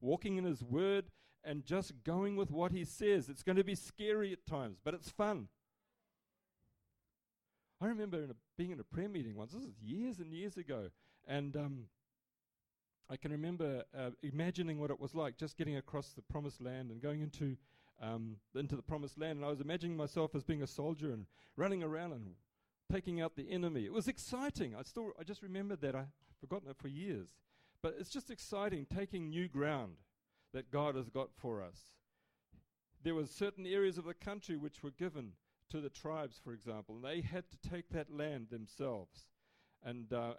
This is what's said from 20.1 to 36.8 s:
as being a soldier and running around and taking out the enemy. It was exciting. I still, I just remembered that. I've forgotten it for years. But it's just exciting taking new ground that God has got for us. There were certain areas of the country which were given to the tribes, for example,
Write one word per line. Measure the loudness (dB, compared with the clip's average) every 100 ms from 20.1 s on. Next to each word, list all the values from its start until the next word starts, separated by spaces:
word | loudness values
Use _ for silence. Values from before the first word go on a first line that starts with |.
| 4 2
as | 2
being | 2 2
a | 2
soldier | 0 0 2 0
and | -2 -4 -12 -14
running | 0 2 4
around | 2 0 -2
and | -4 -8 -12 _ _ _ _ _
taking | 0 2 2
out | 2 0
the | -2
enemy. | 2 2 2
It | 2
was | 2 2
exciting. | -2 -4 -2 -2 0 -2
I | -2
still, | -6 -4 -6 -6
I |
just | -8 -8
remembered | -6 -2 -2 0
that. | 0
I've | 0 -4 -10 -20 -18
forgotten | -4 -4 -4
it | -8
for | -6
years. | -4 -2 -2 -4 -12 _ _ _ _
But | -2 -2
it's | -4
just | -4 -6
exciting | -10 -4 2 2 2 0
taking | 0 0 0 0
new | 2 2
ground | 4 4 4 0 -8 -18 _ _ _ _
that | -8 0
God | 2 4
has | 2 0
got | -2 -2 -2
for | -2 -2
us. | -4 -10 -20 -20 _ _ _ _ _ -20 _ _ _ -6
There | 0
were | 0 0
certain | 0 0 0 2
areas | 6 6 4
of | -4
the |
country | -6 -6 -6 -4 -2
which | -2 -6
were | -10
given | -4 -4 -4 -8 -12 _ _ _
to | -4
the | -4
tribes, | -6 -4 -2 -4 -6
for | -10
example, | -8 -6 -6